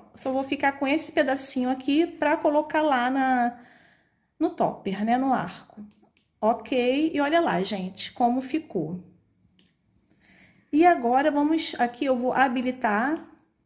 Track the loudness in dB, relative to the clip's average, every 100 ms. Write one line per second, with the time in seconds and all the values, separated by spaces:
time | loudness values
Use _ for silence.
0 | -16 -10 -4 -4 -4 -2 -2 -2 -2 -2
1 | -2 0 0 -2 -4 -4 -2 -2 0 0
2 | 0 0 0 2 2 2 0 0 2 2
3 | 0 0 2 2 0 -4 -16 -20 _ _
4 | _ _ _ _ -2 0 -2 -2 -6 -4
5 | 0 0 2 -2 -2 -10 -18 -20 -20 _
6 | _ _ _ _ 0 0 -2 0 2 2
7 | 0 0 2 2 2 0 -2 -4 -8 -10
8 | -14 0 0 0 -2 -6 -4 -6 -4 -8
9 | -12 _ _ _ _ _ _ _ _ _
10 | _ _ _ _ _ _ _ 4 6 6
11 | 2 2 2 2 2 0 -2 -2 -2 -2
12 | -2 0 0 2 2 2 -2 -2 0 0
13 | 0 -4 -8 -20 _ _